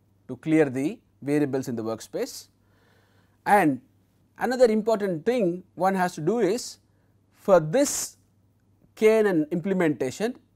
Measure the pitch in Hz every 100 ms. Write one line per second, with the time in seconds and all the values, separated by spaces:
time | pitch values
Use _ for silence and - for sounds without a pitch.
0 | _ _ - 123 156 156 143 127 147 233
1 | _ _ 135 147 143 131 131 113 110 113
2 | - - 277 - - _ _ _ _ _
3 | _ _ _ _ - 202 165 127 - _
4 | _ _ _ - 202 247 247 220 214 214
5 | 202 165 226 247 185 180 - - 185 190
6 | 180 - 156 233 180 240 - - _ _
7 | _ _ _ _ - 180 156 226 285 -
8 | - - _ _ _ _ _ _ _ -
9 | 214 220 214 170 151 180 196 190 165 -
10 | 131 - 220 262 _